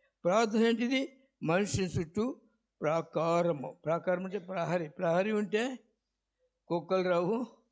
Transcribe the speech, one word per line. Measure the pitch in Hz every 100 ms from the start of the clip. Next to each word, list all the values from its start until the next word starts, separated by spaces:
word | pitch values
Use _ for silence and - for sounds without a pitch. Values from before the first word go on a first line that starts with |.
| _ _
ప్రార్థన | 170 208 233 214 226
ఏంటిది? | 233 240 262 - - _ -
మనిషిని | 151 180 208 - 180
చుట్టూ | - 160 208 247 - _ _ _ -
ప్రాకారము. | 151 165 160 170 165 170 170 151 156 -
ప్రాకారం | 151 170 175 180
అంటే | 185 196
ప్రహరీ. | 180 185 156 180 156
ప్రహరీ | 165 175 170 202
ఉంటే | 214 202 208 254 254 _ _ _ _ _ _ _ _ -
కుక్కలు | 170 170 185 180
రావు | 175 180 233 240 - _